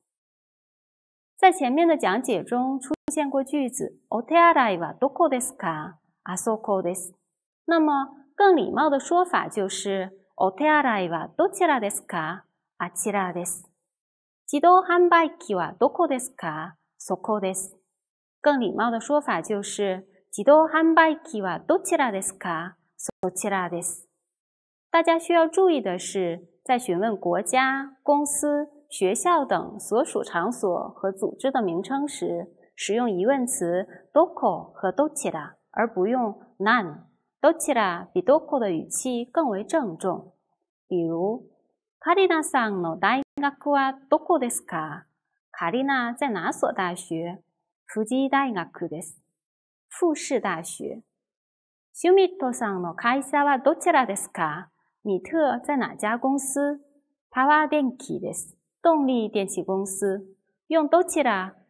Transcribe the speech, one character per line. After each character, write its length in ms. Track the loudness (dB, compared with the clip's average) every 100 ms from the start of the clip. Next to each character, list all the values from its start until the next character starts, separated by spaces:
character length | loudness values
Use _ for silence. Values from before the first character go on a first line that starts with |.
| _ _ _ _ _ _ _ _ _ _ _ _ _ 4
在 140 | 4
前 180 | 6 2
面 160 | 2 4
的 100 | 4
讲 240 | 0 -2
解 220 | -2 -4
中 380 | -2 -2 -2 -4
出 120 | -6 -8 -6
现 180 | -4 -2
过 140 | -2
句 240 | -2 -2 -2
子、 260 | -4 -8 -10 -6
お 140 | -6
手 120 | 0 4
洗 360 | 6 6 4
い 60 | 0
は 160 | -4
ど 140 | -2 -2
こ 200 | 2 2
で 120 | 0
す 140 | -4 -6
か？ 420 | -6 -6 -8 -14 _ _
あ 120 | -10 -6
そ 220 | -2 -2
こ 240 | 0 -2
で 140 | -2 -4
す。 180 | -8 -16 _ _ _ _
那 140 | 0 2
么、 300 | 2 0 -4 -10 _ 4
更 200 | 6 6
礼 160 | 4
貌 180 | 0 2
的 80 | 2
说 260 | 2 2
法 240 | 2 0 -2
就 200 | -4 -4
是、 420 | -4 -4 -4 -6 -10 _ -2
お 140 | 0
手 180 | 2 4
洗 340 | 4 4 0
い 60 | -2
は 220 | -4 -4 0
ど 100 | 0
ち 160 | 2
ら 140 | 2 2
で 120 | 0
す 120 | -6
か？ 400 | -6 -6 -6 -8 -14 _ _ -8
あ 120 | -8
ち 220 | -4 -2
ら 200 | -2 -2
で 140 | -4 -6
す。 240 | -8 -12 _ _ _ _ _ _ _ -6
自 80 | 2
動 200 | 6 6
販 280 | 6 2 4
売 220 | 4 2 -4
機 160 | -4
は 220 | -4 -4 0
ど 120 | 0
こ 180 | 2 0
で 100 | -2
す 160 | -6
か？ 400 | -8 -8 -8 -10 -16 _ -14
そ 180 | -8 -6
こ 220 | -2 -2
で 160 | -2
す。 240 | -4 -6 -12 _ _ _ _ _ _
更 160 | 0 2
礼 140 | 0
貌 180 | -2 -2
的 100 | -2
说 200 | 0 0
法 200 | 0 -4
就 220 | -2 -4
是、 420 | -6 -4 -4 -4 -10 _ _ 0
自 60 |
動 220 | 6 6 6
販 280 | 4 4
売 240 | 6 4 2
機 180 | -6 -6
は 200 | -4 -4
ど 180 | 0 0
ち 180 | 2 0
ら 140 | 0
で 120 | -2
す 120 | -6
か？ 400 | -8 -6 -6 -8 -14 _ -14
そ 340 | -14 -6 -6
ち 180 | -4 -4
ら 220 | -2 -4
で 140 | -4
す。 220 | -6 -6 -12 _ _ _ _ _ _ _ _ 2
大 60 |
家 160 | 4 2
需 160 | 2
要 120 | 4 4
注 220 | 4 4
意 100 | 4
的 200 | 0 -4
是， 500 | -4 -2 -2 -4 -10 _
在 140 | -2 -2
询 200 | 0 0
问 160 | 0
国 280 | -2 0 -2
家、 560 | 0 0 0 -2 -8 -4
公 220 | 0 2
司、 460 | 0 -2 -2 -2 -4 -10 _
学 260 | -2 0
校 300 | 2 2 2
等 340 | 2 -2 -4 -10
所 240 | -2 0
属 220 | 0 -4
场 260 | -4 -2 -2
所 380 | -2 -2 -2 -6
和 240 | -6 -6
组 240 | -4 -6 -4
织 160 | -2
的 80 | -2
名 220 | -2 -2
称 260 | -4 -4 -4
时， 400 | -6 -6 -6 -8 _ _
使 200 | -10 -2
用 160 | 0 0
疑 160 | 0 2
问 200 | 2 0
词 400 | -2 -2 -2 -4 -12 _
ど 80 | 4
こ 500 | 4 2 -2 -2 -6
和 180 | -6 -2
ど 200 | 0 -2
ち 200 | -2 -6
ら， 260 | -6 -10 -18 _
而 160 | -2 -2
不 220 | 0 0
用 320 | 0 -2 -6 -14 -4
な 240 | 2 2
ん。 180 | 0 -8 -18 _ _ _
ど 100 | 2
ち 220 | 4 0
ら 340 | 0 0 -2 -4
比 80 | 0
ど 160 | 4 4
こ 180 | 2 -2
的 120 | 0
语 180 | -2 -4
气 380 | -6 -4 -4 -4
更 240 | -2 -2
为 120 | -2
郑 360 | -2 -2 -2 -4
重。 340 | -4 -4 -8 _ _ _ _ _ -6
比 140 | -2
如、 420 | -2 -2 -2 -4 -10 _ _ _ _ _
「カ 140 | 0
リ 120 | 2 4
ナ 160 | 2
さ 280 | 0 0 0
ん 100 | -2
の 180 | -4 0
大 240 | 0 0 -2 -4
学 300 | -4 -4 0
は 300 | 0 0 -4 0
ど 100 | 0
こ 200 | 2 0
で 100 | 0
す 160 | -4
か？」 380 | -6 -8 -8 -12 -18 _ _ _ _
卡 180 | -6 -2
丽 120 | 0
娜 320 | 0 0 -2
在 160 | -2 -4
哪 200 | -2 -4
所 220 | -2 0
大 240 | 0 -2 -4
学？ 460 | -6 -6 -6 -10 _ _ _ _ -8
富 200 | -4 -2
士 240 | 0 2
大 200 | 2 0
学 380 | -4 -8 -8 -8
で 140 | -8
す。 160 | -12 -18 _ _ _ _ _ _ _
富 260 | -2 0 0
士 240 | -2 -2
大 240 | -2 -6
学。 380 | -8 -10 -10 -12 -16 _ _ _ _ _ _ _ _
「シ 160 | -2 4
ュ 60 |
ミ 80 | 6
ッ 180 | 6 2
ト 140 | -4
さ 180 | -2 -4
ん 80 | -4
の 140 | -6
会 280 | -4 0 0
社 220 | 0 2
は 140 | 4 2
ど 160 | 2 2
ち 160 | 2
ら 140 | 2 2
で 100 | -2
す 160 | -6
か？」 360 | -4 -4 -4 -12 _ _ _ -4
米 140 | -4
特 400 | -2 0 0 0
在 160 | -2 -2
哪 180 | -4
家 240 | -4 -4 -2
公 180 | 0 -2
司？ 440 | -2 -2 -2 -2 _ _ _ _ _
パ 160 | 0 4
ワ 200 | 4 2
ー 20 |
電 280 | 0 -2 -4
気 220 | -8 -8
で 160 | -6
す。 220 | -8 -10 -14 _ _
动 240 | 2 4 2
力 220 | 0 0
电 180 | -2 -4
气 160 | -4
公 240 | -4 -2 -4
司。 480 | -2 -2 -2 -6 _ _ _ -2
用 220 | 0 4
ど 160 | 2
ち 180 | 2 0
ら 300 | 0 -2 -4 -12